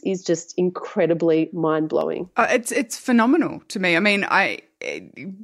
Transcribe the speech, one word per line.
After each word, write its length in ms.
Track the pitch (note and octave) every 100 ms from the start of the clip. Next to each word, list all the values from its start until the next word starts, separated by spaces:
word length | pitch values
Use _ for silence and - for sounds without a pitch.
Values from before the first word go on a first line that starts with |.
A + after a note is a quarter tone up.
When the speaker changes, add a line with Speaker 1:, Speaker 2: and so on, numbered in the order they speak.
| -
Speaker 1:
is 180 | F#3+
just 300 | - E3 - -
incredibly 920 | F3+ F3+ - - E3 E3+ E3+ D#3+ D#3
mind-blowing. 800 | F3 D#3+ D#3 D#3 D3 D#3 D#3+ F3+ -
Speaker 2:
Uh, 100 | A3+
it's, 220 | B3 A3+
it's 260 | A#3+ A#3+ -
phenomenal 640 | - A#3+ A3+ D#4+ F#3+ D3+ -
to 100 | G#3
me. 200 | F#3 E3+
I 20 |
mean, 240 | G#3 G3+
I, 360 | - F#3 F3 G2+ - _
it, 540 | - D2+ F#2 - E3+ F#3+